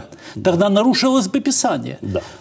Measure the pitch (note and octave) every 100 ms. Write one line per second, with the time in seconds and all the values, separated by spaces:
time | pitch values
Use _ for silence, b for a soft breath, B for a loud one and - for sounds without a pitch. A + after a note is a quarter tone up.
0 | - - B G#2+ F#3 F3 G3+ G3 B3 -
1 | C4 C4 F#3 - - - B3 C#3+ A#2+ C#3
2 | G2 F#2 - B